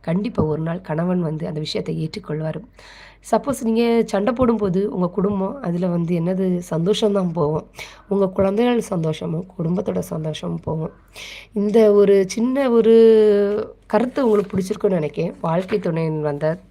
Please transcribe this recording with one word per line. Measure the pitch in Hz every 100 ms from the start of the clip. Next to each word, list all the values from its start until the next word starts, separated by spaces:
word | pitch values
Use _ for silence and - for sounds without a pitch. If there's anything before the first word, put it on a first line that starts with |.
கண்டிப்பா | - 170 220 -
ஒரு | 156 156
நாள் | 160 170
கணவன் | - 156 175 185
வந்து | 165 156 170
அந்த | 156
விஷயத்தை | 156 214 185 165 156
ஏற்றுக்கொள்வாரு. | 208 - 151 156 156 - _ - - - - -
சப்போஸ் | 220 226 254
நீங்க | 226 226 233 233 220
சண்டை | 202 208
போடும்போது | 240 254 226 202 180 202
உங்க | 190 180
குடும்பம், | 180 190 202 190 285
அதுல | 240 175 180
வந்து | 175 170 175
என்னது | 165 190 190 180
சந்தோஷம் | 175 160 165 208 214
தான் | 196 180
போகும். | 165 151 151 - - - - -
உங்க | 202 196
குழந்தைகள் | 190 196 202 247 240
சந்தோஷமும், | - 180 160 156 170 165 185 -
குடும்பத்தோட | 165 180 208 185
சந்தோஷமும் | 165 165 156 156 180 170
போகும். | 165 160 156 - _ - - - -
இந்த | 214 208 214 214
ஒரு | 208 202 196 190
சின்ன | 208 233 262 269
ஒரு | 233 220 226 226 220 214 202 202 208 220 - _
கருத்து | 214 254 254
உங்களுக்கு | 254 208 196 190
பிடிச்சிருக்கும்னு | 190 208 208
நினைக்கிறேன். | 185 151 - 165 -
வாழ்க்கை | 175 165 185 214
துணையின் | 185 160 160 156
வந்த | 151 143 156 170 -